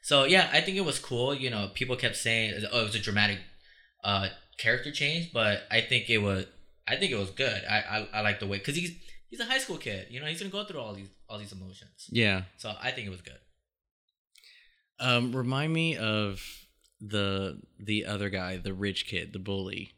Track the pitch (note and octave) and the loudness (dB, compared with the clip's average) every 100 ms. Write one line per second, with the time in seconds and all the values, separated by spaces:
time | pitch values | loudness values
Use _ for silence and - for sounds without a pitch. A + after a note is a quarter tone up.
0 | - C#3+ C3+ F#3+ E3+ D3+ F3 F#3+ E3+ C3 | 4 4 8 6 8 4 2 0 0 -2
1 | - A#2+ B2+ C#3+ C3 A2 G2 - B2+ A#2+ | -2 0 2 0 -2 -2 -4 -2 -2 0
2 | A#2+ - A#2 A2+ A2 G#2 G#2 A#2+ A2 A2 | 0 0 0 2 2 -2 0 0 2 0
3 | G#2 G2+ G#2 G2 - - - - _ _ | 2 4 4 2 -8 -20 -20 -20 _ _
4 | G2+ G2 G2 - - - A2+ B2 D3 D3 | 0 2 0 -6 -16 -2 2 2 0 -2
5 | D3 E3 E3+ A#2+ G#2+ G2+ - A2+ - B2 | 0 0 -2 2 2 2 2 2 4 0
6 | - A2+ G2+ F#2+ - - - - - C#3+ | 4 4 4 0 -2 -12 -20 -8 -4 0
7 | F#3+ A2+ F#2+ - C3 G2 - G#2+ - G#2+ | 2 0 -2 0 0 0 0 0 0 -4
8 | G2+ G#2+ G#2+ G2+ G2+ G2 - D3+ F3 - | -2 0 0 0 -2 -2 -2 -4 -4 -8
9 | - - - - A#3 C4 - D#3 B2 G2 | -16 -16 -16 -8 -2 0 0 -6 -6 -6
10 | - B2 D3+ E3+ G3 G3 G3+ D#3 A2 G2+ | -8 -8 -6 -6 -6 -8 -8 -8 -8 -10
11 | G2 _ - G#2 G2+ G2 F#2 F#2+ - _ | -14 _ -14 -12 -12 -14 -14 -18 -20 _
12 | - A2+ G#2+ F#2+ F#2 - G#2+ G#2 B2+ B2+ | -4 2 4 4 -2 -10 -12 -6 -6 -6
13 | G2+ F#2 F2 - _ _ _ _ _ _ | -8 -10 -16 -20 _ _ _ _ _ _
14 | _ _ _ - - - _ _ _ - | _ _ _ -20 -20 -20 _ _ _ -4
15 | B2+ A#2+ B2 B2+ B2 C3 D3+ D#3+ E3 D3+ | 2 4 2 0 0 0 2 2 2 0
16 | A2 G#2+ G#2 G2 - - - _ _ _ | 0 2 0 -4 -10 -16 -20 _ _ _
17 | G#2+ G#2+ G2 G2 F#2+ B1 - - G#2 G#2+ | -2 0 2 0 -2 -6 -16 -14 0 0
18 | - G2+ G2+ F#2+ F2+ F#2 F#2+ F#2+ G2+ F#2+ | 0 -2 -2 -2 -4 -4 -6 -2 -2 -2
19 | - F#2 F2+ G#2 F#2+ G2 F#2+ G2+ - | -4 -4 -4 -8 -4 -4 -4 -8 -12